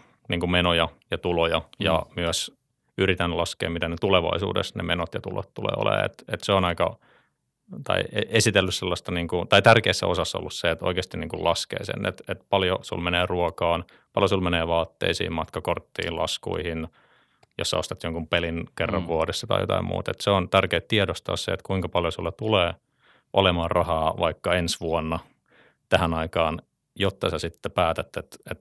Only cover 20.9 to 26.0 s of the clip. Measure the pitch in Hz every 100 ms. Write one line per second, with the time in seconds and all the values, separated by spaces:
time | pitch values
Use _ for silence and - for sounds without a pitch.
20.9 | 107 92 92 - 87 - 90 - 95 90
21.9 | 87 85 85 87 - 110 104 87 - _
22.9 | _ _ _ _ - 95 87 82 87 82
23.9 | 80 80 - 82 76 90 90 82 - 85
24.9 | 80 80 82 - _ _ _ _ _ -
25.9 | 95